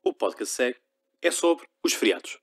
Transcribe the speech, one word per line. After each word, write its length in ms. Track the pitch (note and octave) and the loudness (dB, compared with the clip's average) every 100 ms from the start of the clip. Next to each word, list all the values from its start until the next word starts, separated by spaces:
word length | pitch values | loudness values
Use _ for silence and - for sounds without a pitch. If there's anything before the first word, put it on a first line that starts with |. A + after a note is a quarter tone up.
O 80 | - | -4
podcast 440 | - G2 - G2+ - | -2 -4 -4 -8 0
segue. 240 | B2 B2 _ _ _ _ | -2 -2 _ _ _ _
É 80 | E3+ | -2
sobre 380 | E3 E3+ E3+ - _ | 2 2 2 -2 _
os 100 | - | -2
feriados. 460 | - B2 E2+ - - | 0 0 0 -6 -18